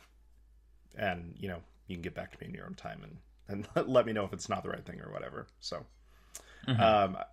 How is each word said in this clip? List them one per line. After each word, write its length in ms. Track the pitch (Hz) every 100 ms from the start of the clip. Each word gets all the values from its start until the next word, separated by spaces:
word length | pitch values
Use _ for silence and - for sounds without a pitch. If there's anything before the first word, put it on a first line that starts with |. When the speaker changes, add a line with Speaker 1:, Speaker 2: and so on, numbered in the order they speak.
| - - - - - - - - - -
Speaker 1:
And, 380 | 104 87 85 -
you 100 | 95
know, 100 | 87 - - -
you 80 | 90
can 60 |
get 140 | 87 -
back 160 | -
to 60 | -
me 60 | -
in 60 | -
your 100 | 50
own 100 | 185
time 260 | - - - - - - -
and, 200 | 101 101 -
and 120 | 107
<laughs> 0 |
let 160 | 127 113
me 80 |
know 100 | 107 95
if 80 |
it's 160 | 90 -
not 140 | 95
the 60 | 90
right 160 | - -
thing 160 | 87
or 100 | -
whatever." 360 | - 62 67 - -
So, 260 | - 80 - - - - - - - - -
Speaker 2:
Mm-hmm. 140 | 117
Speaker 1:
um, 360 | 113 107 98 92 -